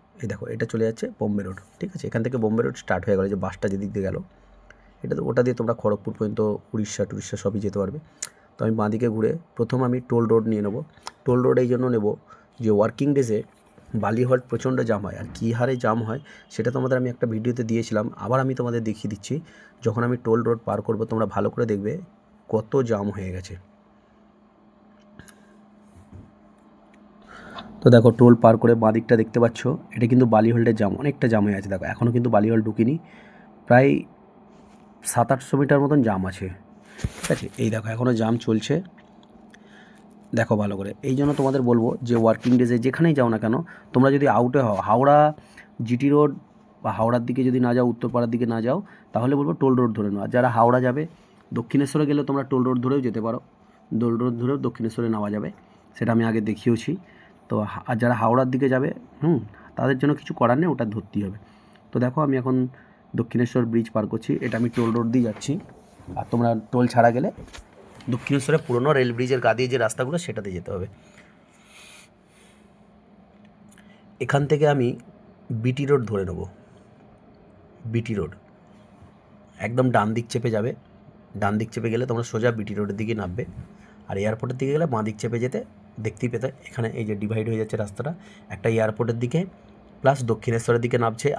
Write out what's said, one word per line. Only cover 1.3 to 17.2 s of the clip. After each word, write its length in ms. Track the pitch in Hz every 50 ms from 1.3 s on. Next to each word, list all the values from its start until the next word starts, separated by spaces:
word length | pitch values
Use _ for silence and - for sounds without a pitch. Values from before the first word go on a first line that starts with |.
| 101 104 95
রোড, 120 | 92 92 - - - - -
ঠিক 120 | - -
আছে? 120 | - - -
এখান 140 | 101 - 117
থেকে 140 | 117 123 131 120
বোম্বে 200 | 110 107 110 117 123
রোড 120 | 135 131 -
স্টার্ট 200 | - - 98 90 90
হয়ে 100 | 107 98 95
গেল, 80 | 98 98
যে 60 | 104 92 95
বাসটা 220 | 95 95 - - 101
যেদিক 180 | 98 95 104 98
দিয়ে 140 | 107 101 95 92
গেল, 80 | 98 - - - - - - - - - - - - - _ - _ _ -
এটা 100 | 127 143
তো, 60 | 143 135 135
ওটা 120 | 123 127 123
দিয়ে 120 | 127 123 -
তোমরা 140 | 113 117 117 -
খড়গপুর 320 | - 107 104 101 - 110 110
পর্যন্ত, 240 | - 110 104 110 110 107 104 104 101 - _
উড়িষ্যা 300 | - 110 104 - - - 101 -
টুড়িষ্যা 280 | 104 101 - - 104 -
সবই 180 | - 101 110 101 104
যেতে 120 | 98 98 104
পারবে। 160 | 95 92 135 160 - - _ _ - - - _ _ _ _
তো 60 | - 113
আমি 100 | 113 110 110
বাঁ 80 | 104 107
দিকে 160 | 113 110 120 117 107
ঘুরে 160 | 110 110 123 165 170 - _ _
প্রথম 220 | - 117 - 127 127 131 123
আমি 100 | 123 127 123 -
টোল 140 | 123 117 117 110
রোড 120 | 113 113 110 113
নিয়ে 120 | 110 104 104
নেবো। 140 | 101 104 143 151 - _ - - - - _ _
টোল 140 | 127 123 127 123
রোড 120 | 131 131 131
এই 100 | 127 120
জন্য 120 | 123 120 127 127 120
নেবো 160 | 110 104 104 - - - - - - _ _ _ -
যে 100 | 117 107
ওয়ার্কিং 380 | 104 101 107 113 - - 139 147 143
ডেজে 240 | 139 127 117 107 107 - - _ - _ _ _ - - - - 110 104
বালি 180 | 101 113 120 123
হল্ট 200 | 123 131 127 - -
প্রচণ্ড 280 | 120 117 - 131 131 127 123 113
জ্যাম 140 | 107 101 101
হয়, 100 | 92 98 101
আর 60 | 101 - -
কী 120 | - 113 113
হারে 220 | 113 117 123 131 135
জ্যাম 220 | 120 123 110 110 117 110 110
হয় 120 | 113 143 - - - - - _ -
সেটা 160 | - 110 127 127
তোমাদের 200 | 131 127 131 131 127
আমি 100 | 127 123 120
একটা 120 | -